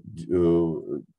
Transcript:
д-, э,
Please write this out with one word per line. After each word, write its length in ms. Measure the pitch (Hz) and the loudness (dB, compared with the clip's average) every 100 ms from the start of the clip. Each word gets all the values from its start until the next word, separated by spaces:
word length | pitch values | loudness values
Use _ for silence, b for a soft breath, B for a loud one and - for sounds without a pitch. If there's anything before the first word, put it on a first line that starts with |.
д-, 220 | - 80 82 | -8 -14 -2
э, 720 | 90 85 85 85 78 53 71 - | 2 4 4 2 -2 -6 -10 -10